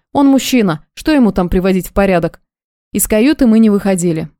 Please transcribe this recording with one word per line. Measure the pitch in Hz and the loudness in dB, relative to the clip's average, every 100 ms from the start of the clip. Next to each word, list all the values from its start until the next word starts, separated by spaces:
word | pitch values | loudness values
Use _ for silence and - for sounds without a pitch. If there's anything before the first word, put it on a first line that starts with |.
| _ | _
Он | 277 277 | 0 2
мужчина, | 269 - 254 202 156 _ | 2 0 0 0 -2 _
что | - - | -10 -2
ему | 302 226 | 0 2
там | 190 175 | 0 -2
приводить | 190 190 190 170 | -2 0 -2 -4
в | |
порядок? | - 196 180 165 - _ _ _ _ _ | -2 0 0 -2 -8 _ _ _ _ _
Из | 208 - | -8 -2
каюты | 214 254 311 254 | 0 0 2 2
мы | 220 | 4
не | 220 | 2
выходили. | 202 196 190 175 160 156 _ | 0 -2 -2 -2 -4 -8 _